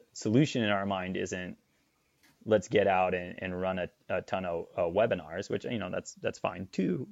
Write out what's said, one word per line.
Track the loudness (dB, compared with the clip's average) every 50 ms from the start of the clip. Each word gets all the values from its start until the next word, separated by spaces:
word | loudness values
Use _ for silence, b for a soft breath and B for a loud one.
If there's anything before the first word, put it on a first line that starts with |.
| -8 _
solution | _ -4 -2 4 6 6 4 4 2 0
in | 2 2
our | 2 2 0
mind | 0 -2 -2 -2 -4 -2
isn't, | -4 -4 -4 -4 -6 -6 -10 -12 _ _ _ _ _ _ _ _ _ _ _ _ _ _ _ _ _ 2
"Let's | 4 4 4 4 4
get | 2 4 6
out | 6 6 4 4 2 2
and, | 0 -4 -6 -8 -8
and | -6 -6 -4 -2
run | -2 -2 -2 -2
a, | -4 -6 -8 _ _ -4
a | -4 -4
ton | -2 -2 -4 -4 -2
of, | -2 -4 -4 -6 -6 -2
uh, | 0
webinars," | 0 2 4 4 4 4 2 -2 -4 -8 -8 -8 -6 -4
which, | -6 -6 -4
you | -4 -4 -4
know, | -4 -4
that's, | -6 -6 -8 -8 -16
that's | -6 -6 -6 -6 -4
fine | -6 -6 -6 -6 -12 -6
too. | -2 -2 0 0 0 -2 -4 -8